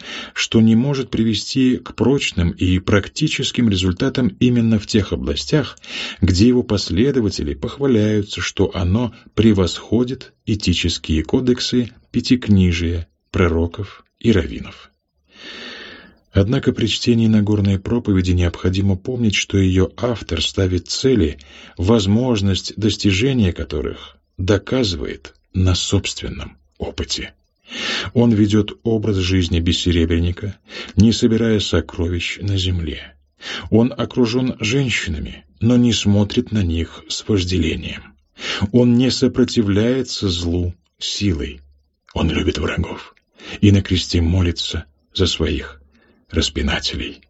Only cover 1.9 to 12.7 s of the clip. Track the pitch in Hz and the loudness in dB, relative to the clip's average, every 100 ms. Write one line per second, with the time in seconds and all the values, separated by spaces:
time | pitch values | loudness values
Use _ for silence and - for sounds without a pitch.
1.9 | - 113 139 - - 85 - 90 92 - | -2 2 2 0 0 -2 0 0 0 2
2.9 | 98 - - 151 - - - 117 95 92 | 0 0 -4 -2 -2 -4 0 0 2 0
3.9 | 87 135 127 120 - 123 120 113 110 - | 0 -2 0 -2 2 2 4 2 2 2
4.9 | 107 92 73 65 73 - 156 - - - | 0 0 -4 -4 -4 -2 -2 -2 -10 -16
5.9 | - - - 90 90 117 123 123 101 - | -12 -10 -2 2 4 4 4 2 -2 0
6.9 | 87 131 135 104 - 76 69 - - 139 | 0 2 2 -2 -2 -6 -6 -8 -4 0
7.9 | 113 107 107 101 - 87 - 98 92 87 | 2 2 0 -2 -6 -6 -2 -2 0 0
8.9 | 104 120 - - - 110 98 85 - - | 0 0 -6 -10 2 4 4 2 -2 -2
9.9 | 110 123 131 - _ - 104 - 85 87 | 0 0 -6 -14 _ -4 -2 0 0 0
10.9 | - - 78 78 131 127 120 - 127 117 | -4 -2 -2 0 0 0 0 0 -2 -2
11.9 | - _ 123 - 127 110 101 90 | -8 _ -4 0 0 4 4 4